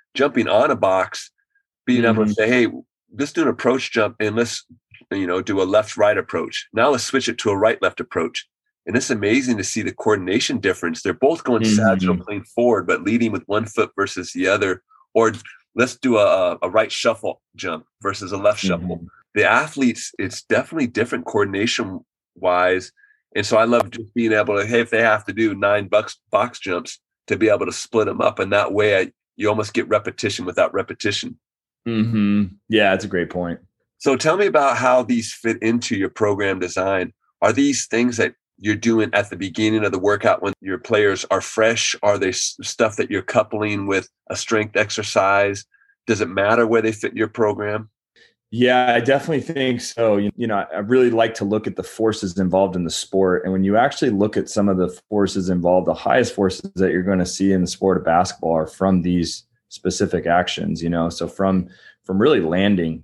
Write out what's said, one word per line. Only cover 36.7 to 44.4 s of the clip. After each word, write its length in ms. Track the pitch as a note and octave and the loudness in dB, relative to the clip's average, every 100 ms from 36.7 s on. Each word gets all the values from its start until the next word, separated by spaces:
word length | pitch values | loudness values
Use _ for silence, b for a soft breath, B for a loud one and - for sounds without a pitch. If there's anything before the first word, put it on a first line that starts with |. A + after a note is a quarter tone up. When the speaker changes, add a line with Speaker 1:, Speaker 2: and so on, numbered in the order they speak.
| F#2 F#2+ F#2+ F2 - _ - | -2 0 0 -2 -10 _ -2
Speaker 1:
Are 100 | G#2 | 0
these 320 | A2+ C#3+ C3 - | 2 2 0 -2
things 320 | A2+ B2 A2+ | 0 0 0
that 160 | F2 - _ _ | -2 -4 _ _
you're 180 | G2+ G#2+ | -4 -2
doing 360 | A#2 A2 G#2+ | 0 0 2
at 160 | G#2 G2+ | 0 -2
the 80 | F2+ | -6
beginning 480 | F#2+ E2+ G#2+ A2 G2+ | -8 -2 0 2 0
of 60 | |
the 80 | F#2 | 0
workout 420 | G2 G#2 A2 F2+ | 0 2 2 2
when 120 | G2 - | -2 -8
your 200 | F#2+ F#2 | -8 -8
players 440 | - G#2+ G2+ F#2+ - | -2 2 2 0 -2
are 100 | F#2+ | -4
fresh? 560 | - - A2 A2+ - - | -2 0 0 2 -2 -2
Are 160 | G#2 G2+ | 0 0
they 120 | F#2+ | 0
s-, 280 | - - - | -2 -6 -8
stuff 320 | - - A2 - | -8 -2 0 0
that 160 | G2+ | -4
you're 100 | G2 | -4
coupling 640 | - A#2 G#2 G#2+ G#2+ G2+ G2 | -2 0 0 -2 -4 -4 -2
with 240 | F#2+ - _ - | -2 -4 _ -12
a 40 | |
strength 400 | G2 | -10